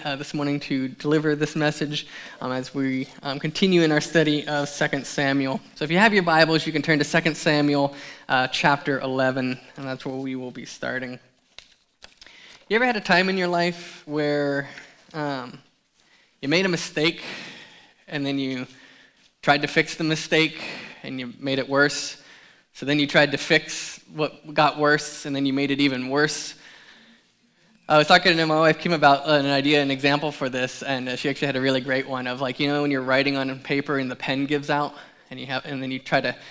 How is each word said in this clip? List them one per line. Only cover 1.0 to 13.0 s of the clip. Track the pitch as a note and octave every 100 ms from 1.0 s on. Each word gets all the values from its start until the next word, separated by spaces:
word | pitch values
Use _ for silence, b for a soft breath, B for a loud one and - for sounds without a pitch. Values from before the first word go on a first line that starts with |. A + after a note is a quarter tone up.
| D3 D#3 D#3
this | D3 D3 D#3+
message, | D3+ D3+ D3 D3 - B B B
um, | C3
as | B2+ B2+
we, | C#3+ C3+ C3 C3 -
um, | D3 C#3
continue | D#3 - G3 F3
in | D#3+
our | D3+
study | - E3+ D3+ D3 C#3+
of | D3 C#3+
Second | - D3+ C#3 B2
Samuel. | - C#3 C#3 C3+ C3+ - -
So | D3
if |
you | F3
have | A3
your | G#3
Bibles, | E3+ D#3+ D#3+ D#3+ D#3+
you |
can | D#3
turn | D3 D3+
to |
Second | D3 E3 E3 D3
Samuel, | E3+ D3 D3 C#3+ C#3 B B B B
uh, | C3 B2+
chapter | - D#3+ C#3 - C3+
eleven, | C3+ C3 C3 C3+ B2+ B2 - -
and | C3+
that's | C3
where | C#3+
we | C3 C3+ C3
will | B2+
be | B2 -
starting. | - B2+ B2+ B2+ B2+ _ _ _ - - _ _ _ - _ B B B B B
You | G#3+
ever |
had | B3+
a | A3